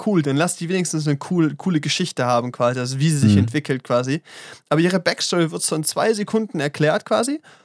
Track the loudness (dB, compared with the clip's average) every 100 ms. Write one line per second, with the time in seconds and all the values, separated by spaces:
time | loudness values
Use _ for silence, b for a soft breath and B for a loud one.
0 | 0 0 2 2 0 -2 -4 -2 -2 -2
1 | -2 -2 -2 0 0 0 -2 0 0 -4
2 | -4 -2 0 2 0 0 0 0 -4 0
3 | 0 4 6 6 4 -2 -2 -4 0 0
4 | 0 -4 B B B B -2 2 2 2
5 | 0 -2 -2 0 0 -2 -4 -2 -2 0
6 | 0 0 0 -2 -2 -2 -4 2 2 2
7 | 0 0 0 -4 b b